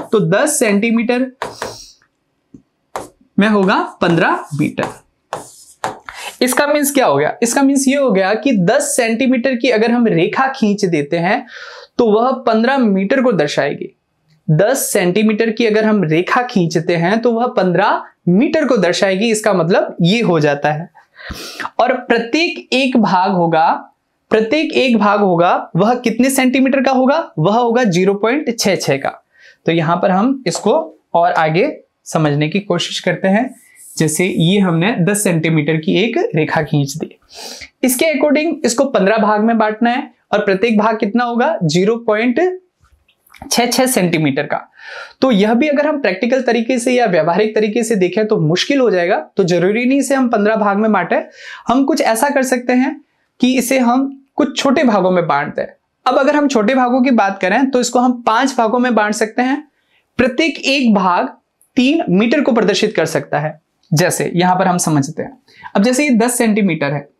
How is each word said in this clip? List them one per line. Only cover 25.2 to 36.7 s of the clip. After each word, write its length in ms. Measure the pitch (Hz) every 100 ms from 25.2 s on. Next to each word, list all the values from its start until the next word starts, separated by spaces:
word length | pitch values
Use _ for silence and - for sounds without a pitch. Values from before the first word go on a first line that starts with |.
| 202 170 175 254 - 165
वह 200 | 202 247
कितने 340 | 240 226 262
सेंटीमीटर 520 | 269 254 262 269 277
का 100 | 262
होगा? 400 | 262 262 302 320 -
वह 180 | 160 226
होगा 260 | 240 233
ज़ीरो 300 | 240 170 190
पॉइंट 440 | 202 220 277 285 233
छः 160 | 214 175
छः 220 | - 135
का। 260 | - - _ _ - _ -
तो 60 |
यहां 260 | 165 160 175
पर 140 | 196
हम 320 | 185 247 277 175
इसको 520 | - 202 302 - - _
और 180 | 170 175
आगे 460 | 175 160 160 285 - _ _ -
समझने 440 | 170 151 143 151
की 100 | 202
कोशिश 400 | 202 175 - -
करते 280 | 185 175 190
हैं। 280 | 202 254 - _ - - -
जैसे 280 | 156 151 185
ये 320 | - 165 202
हमने 360 | 190 165 185 254
दस 240 | 170 202
सेंटीमीटर 540 | 208 170 160 160 147 160
की 180 | 160 175
एक 220 | 226 285 466 165
रेखा 260 | 156 165
खींच 360 | 151